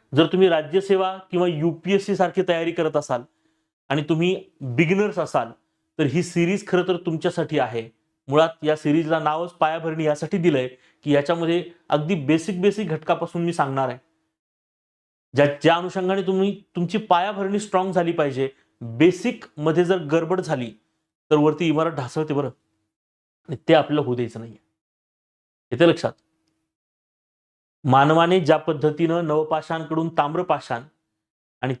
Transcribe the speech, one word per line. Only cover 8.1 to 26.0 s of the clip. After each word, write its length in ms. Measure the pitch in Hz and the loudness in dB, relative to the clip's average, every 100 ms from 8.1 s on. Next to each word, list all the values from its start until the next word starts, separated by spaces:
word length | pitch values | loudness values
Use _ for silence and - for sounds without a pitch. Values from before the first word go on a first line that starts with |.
| _ - | _ -2
मुळात 360 | 143 165 - | 2 2 0
या 120 | 151 151 | -2 -2
सिरीजला 440 | 151 151 156 160 | 2 0 2 0
नावच 320 | 151 156 175 | 0 -2 -6
पायाभरणी 520 | - 156 160 165 160 156 | -2 -2 -2 -6 -2 -2
यासाठी 320 | 147 156 196 | -2 -2 0
दिलंय 300 | 170 143 127 - _ _ 147 | 2 2 -2 -8 _ _ 0
की 60 | |
याच्यामध्ये 520 | 143 143 170 165 170 175 - _ | 0 2 -2 0 -2 -4 -16 _
अगदी 260 | 147 151 190 135 | -2 0 -4 0
बेसिक, 360 | 226 226 180 | 0 0 0
बेसिक 260 | 202 202 196 | 0 0 -4
घटकापासून 580 | 156 - 160 170 175 170 | -6 -2 -4 -2 -4 -4
मी 80 | |
सांगणार 360 | 165 139 135 131 | -2 -2 0 -4
आहे, 80 | 123 _ _ _ _ _ _ _ _ _ _ _ _ _ | -4 _ _ _ _ _ _ _ _ _ _ _ _ _
ज्या, 120 | 127 143 143 | 2 2 4
ज्या 140 | 156 165 | 2 2
अनुषंगाने 460 | 180 190 180 196 | 0 -4 -2 -2
तुम्ही 400 | 185 190 196 196 _ - | 0 0 0 -2 _ -6
तुमची 220 | 175 214 | -2 -4
पायाभरणी 640 | 214 175 190 202 196 202 | 2 0 0 -6 -4 -4
स्ट्रॉंग 320 | 208 185 190 | -2 -2 0
झाली 200 | 180 170 | -2 -2
पाहिजे. 380 | 165 147 131 135 - _ _ | -2 -2 -2 -6 -6 _ _
बेसिक 640 | 117 117 165 180 233 220 - - | -14 2 4 4 -4 -6 -14 -4
मध्ये 280 | 156 160 175 | -2 0 2
जर 180 | 190 147 | 0 0
गडबड 300 | 160 160 185 | -2 0 -4
झाली 300 | 151 143 120 - _ _ _ _ _ | -2 -4 -4 -12 _ _ _ _ _
तर 40 | 151 | 4
वरती 320 | 151 151 175 | 4 2 0
इमारत 240 | 151 160 | 0 0
ढासळते 420 | 147 123 - 156 | -4 -8 -6 -4
बरं, 160 | 143 131 - _ _ _ _ _ _ _ _ - | -2 -4 -8 _ _ _ _ _ _ _ _ -14
आणि 80 | 139 - | -12 4
ते 60 | |
आपल्याला 320 | 160 - 147 123 | 4 4 0 -2
होऊ 100 | 123 | -2
द्यायचं 240 | 117 113 | -4 -8
नाहीये. 180 | 117 107 _ _ _ _ _ _ _ _ _ _ _ | -16 -20 _ _ _ _ _ _ _ _ _ _ _
येते 180 | 123 170 | 4 4
लक्षात? 220 | 156 | 4